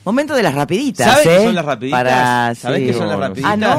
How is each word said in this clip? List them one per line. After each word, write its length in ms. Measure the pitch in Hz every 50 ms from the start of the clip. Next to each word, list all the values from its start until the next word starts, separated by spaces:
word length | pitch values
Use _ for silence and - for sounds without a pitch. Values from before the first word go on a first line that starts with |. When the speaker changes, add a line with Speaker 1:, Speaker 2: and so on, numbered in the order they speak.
| _
Speaker 1:
Momento 320 | 185 226 269 302 294 302
de 80 | 254 208
las 120 | 165 131
rapiditas, 520 | 143 147 139 165 208 294 277 - - 123 -
Speaker 2:
¿Sabe 120 | 254 294 302
qué 140 | 202 170
Speaker 1:
¿eh? 60 | 185 214
Speaker 2:
son 100 | 233 220
las 100 | 175 156
rapiditas? 340 | 147 135 110 120 131 127 127 123
Speaker 1:
Para, 520 | 127 127 127 123 123 123 123 120 120 120
Speaker 2:
¿Sabés 240 | - - 123 143 -
Speaker 1:
sí. 60 | 131
Speaker 2:
qué 60 | 123 120
son 140 | 117 -
las 100 | 104 101 101
Speaker 3:
No, 80 | - -
no 60 | 95
sé. 60 | 113
Speaker 2:
rapiditas? 100 | 139 196 214
Speaker 1:
Ah, 40 |
¿no? 100 | 214 214 202 180